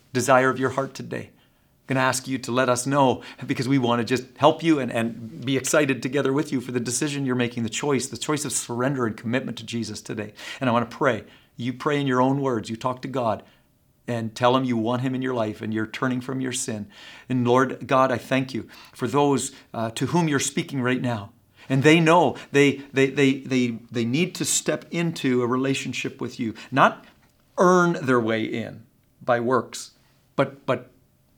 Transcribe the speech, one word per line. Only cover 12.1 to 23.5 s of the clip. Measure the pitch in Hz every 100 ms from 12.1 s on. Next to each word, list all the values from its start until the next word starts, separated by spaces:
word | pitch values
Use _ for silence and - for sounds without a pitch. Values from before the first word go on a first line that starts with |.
| 127
own | 131 139
words. | 135 117 101
You | 113
talk | 127 127
to | 139
God | 131 117 101 - _ _ _ _ _ -
and | 120 113
tell | 110 123 127
him |
you | 131 117
want | 110 123
him | 131
in | 131
your | 131
life | 127 107 104
and | 110
you're | 110 110
turning | - 131 127
from | 123 131
your | 131
sin. | 123 - 107 104 - - - -
And | 127 120
Lord | 127 127 - 117
God, | 135 131
I | 120
thank | - 131 135
you | 110 - - -
for | - 127
those, | 127 143 135 127 - -
uh, | 113 113
to | - 135
whom | 175 165
you're | 139
speaking | - - 160 139
right | 123 127
now. | 127 113 101 _ _ _ -
And | 135
they | 139 165
know | 160 175 147 - -
they, | 139 143 135 -
they, | 131 135
they, | 143 139 135
they, | 127